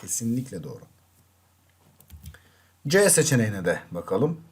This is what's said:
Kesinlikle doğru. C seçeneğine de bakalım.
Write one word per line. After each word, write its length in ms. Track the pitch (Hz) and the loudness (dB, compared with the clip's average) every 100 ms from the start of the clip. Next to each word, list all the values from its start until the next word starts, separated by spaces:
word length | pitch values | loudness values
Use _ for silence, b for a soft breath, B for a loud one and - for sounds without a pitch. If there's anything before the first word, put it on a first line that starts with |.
Kesinlikle 640 | 92 - 113 123 131 92 | -8 -4 -2 -2 -4 -10
doğru. 180 | 78 - - _ _ _ _ _ _ _ _ _ _ _ _ - - b b b b b 143 | -12 -14 -18 _ _ _ _ _ _ _ _ _ _ _ _ -20 -20 b b b b b 2
C 220 | 190 202 | 4 6
seçeneğine 560 | 180 139 127 107 101 87 | 4 4 2 2 -2 -2
de 140 | 85 - | -2 -4
bakalım. 460 | 85 - 98 151 165 - | -10 -2 0 0 -4 -10